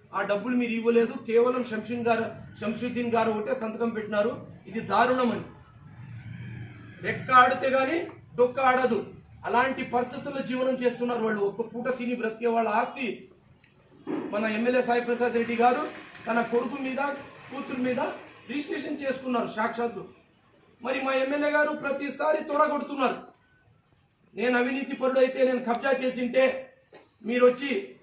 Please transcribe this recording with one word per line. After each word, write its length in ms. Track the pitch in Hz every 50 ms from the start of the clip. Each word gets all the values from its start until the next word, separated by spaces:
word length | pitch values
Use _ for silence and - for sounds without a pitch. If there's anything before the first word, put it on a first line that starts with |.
| - - -
ఆ 80 | 196
డబ్బులు 340 | 196 196 208 202 196 254 247
మీరు 160 | 247 240 220
ఇవ్వలేదు, 400 | 226 233 220 233 233 233 226 226 254 233 -
కేవలం 380 | 226 220 233 240 247 247 254 233
శంషుద్దీన్ 420 | - 214 220 - - 240 240 226
గారు, 180 | 233 226 226 220 - - - - - - -
శంషుద్దీన్ 520 | 214 220 - - 240 247 - 240 240 233
గారు 180 | 226 226 220 220
ఒకటే 240 | 214 214 214 - 262
సంతకం 340 | - 226 220 214 - 233 233
పెట్టినారు. 580 | 208 220 214 214 214 208 208 240 262 - - - - - -
ఇది 140 | - - 226
దారుణమని. 640 | 165 180 196 214 240 247 254 262 254 233 202 170 - - - - - - - - - - - - - - - - - - - - - - - - - - - - - - - -
రెక్క 300 | 175 208 220 - - -
ఆడితే 360 | 254 254 247 254 - - - 262
గాని 380 | 262 269 262 269 330 349 - - - - - - -
డొక్క 240 | - 247 247 - 269
ఆడదు, 540 | 262 262 254 262 254 220 226 - - - - - - - - - -
అలాంటి 400 | 180 214 240 254 269 262 269 254
పరిస్థితుల్లో 580 | - 233 247 247 - 285 285 - 285 277 269
జీవనం 320 | - 214 254 254 254 262 254
చేస్తున్నారు 500 | 247 247 240 233 - 247 240 240 226 220
వాళ్ళు. 160 | 220 214 208
ఒక్క 340 | 202 196 196 233 220 - 220
పూట 240 | 240 247 262 247 233
తిని 160 | 240 233 247
బ్రతికే 320 | - 220 220 220 - 233
వాళ్ళ 220 | 233 226 233 226 214
ఆస్తి 600 | 208 226 247 - - 277 262 202 - - - - - _ _ _ - _ _ _ _ _ _ _ - - - -
మన 360 | - - - - 202 214 220
ఎమ్మెల్యే 380 | 214 214 220 233 247 254 254
సాయి 180 | 247 240 240 240
ప్రసాద్ 320 | 233 240 240 233 247 233
రెడ్డి 240 | 214 233 226 233 233
గారు 340 | 220 233 247 254 285 320 - - - - - - - -
తన 140 | 233 226 233
కొడుకు 420 | 233 - 240 240 269 226 277 277
మీద, 140 | 262 262 254 269 285 294 285 - - - - - - -
కూతురు 280 | 254 277 - - 269 254
మీద 200 | 254 254 240 262 269 269 - - - - - - - -
రిజిస్ట్రేషన్ 480 | 254 294 - - - - 262 320 285 269
చేసుకున్నారు 440 | 277 269 240 - 262 254 247 233 202 - -
సాక్షాత్తు. 520 | 214 220 233 - 233 240 233 202 - - - - - _ _ _ _ _ _ _ _ _ _ _ -
మరి 180 | - 254 254 269
మా 120 | 269 269
ఎమ్మెల్యే 380 | 269 262 269 269 294 294 294 302
గారు 180 | 294 294 294 302
ప్రతిసారి 760 | 302 - 277 285 269 277 285 277 - - 294 311 311 311 -
తొడగొడుతున్నారు. 720 | 294 285 294 302 302 294 294 - - 277 269 269 220 196 - - - - _ _ _ _ _ _ _ _ _ _ _ _ _ _ _ _ _ _ _ -
"నేను 240 | 190 226 247 247 247
అవినీతి 380 | 262 254 262 269 254 247 277
పరుడు 220 | - 254 254 254 262
అయితే 260 | 254 254 - 269 254
నేను 200 | 254 254 233 -
కబ్జా 260 | 220 233 233 - 269
చేసింటే 840 | 262 - 254 247 233 247 247 240 240 262 262 254 - - - - - _ _ _ - - - _ _ - 208
మీరు 220 | 214 247 247 247
వచ్చి 500 | 247 247 254 285 277 233 196 - - - -